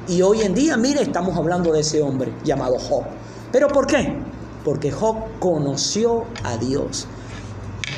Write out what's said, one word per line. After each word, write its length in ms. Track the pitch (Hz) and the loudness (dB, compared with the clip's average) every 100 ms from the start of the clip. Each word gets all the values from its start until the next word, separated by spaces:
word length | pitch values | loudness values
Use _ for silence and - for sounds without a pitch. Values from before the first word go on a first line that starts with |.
| - | -2
Y 160 | 175 | 4
hoy 200 | 185 220 | 4 4
en 120 | 208 | 2
día, 220 | 185 311 254 | 4 4 4
mire, 260 | 254 285 | 2 2
estamos 340 | 208 175 185 170 | 0 0 -2 0
hablando 360 | 156 180 170 | 0 2 2
de 80 | 156 | 2
ese 200 | 151 151 | 2 2
hombre 300 | 143 131 120 117 | 2 0 -4 -4
llamado 340 | 151 135 127 123 | -2 0 2 0
Job. 240 | - 139 - - - - - | 0 -2 -2 -10 -14 -14 0
¿Pero 180 | 247 285 | 4 4
por 180 | 285 - | 4 4
qué? 300 | 285 147 - - - - - | 2 2 -4 -8 -10 -12 -6
Porque 280 | 156 139 143 | -2 0 -2
Job 240 | - 214 220 - - | 0 0 0 -4 -2
conoció 840 | 185 160 147 139 - 208 233 233 - - | 0 2 0 0 -2 2 2 2 -2 -6
a 120 | 127 120 | -4 -2
Dios. 520 | 123 139 135 - - - - - - - - - - | 0 -2 -2 -6 -8 -12 -12 -12 -12 -12 -10 -8 -8